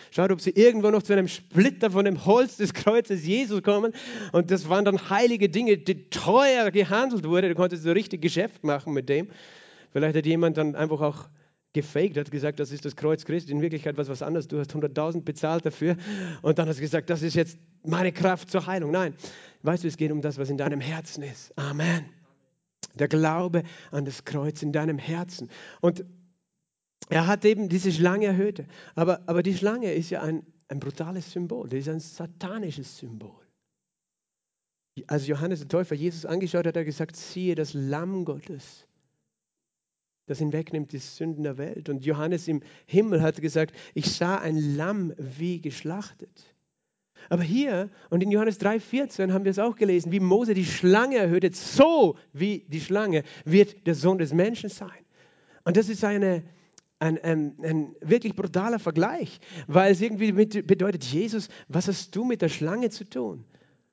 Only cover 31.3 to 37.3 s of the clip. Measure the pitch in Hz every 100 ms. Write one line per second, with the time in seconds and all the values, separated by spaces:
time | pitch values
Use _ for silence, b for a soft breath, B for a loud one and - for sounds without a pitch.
31.3 | 175 175 240 127 131 139 160 160 - 170
32.3 | - 185 220 185 147 127 - 127 110 104
33.3 | - _ _ _ _ _ _ _ _ _
34.3 | _ _ _ _ _ _ - - 147 135
35.3 | 143 165 175 143 170 175 147 170 165 156
36.3 | 170 185 175 170 165 151 147 160 - -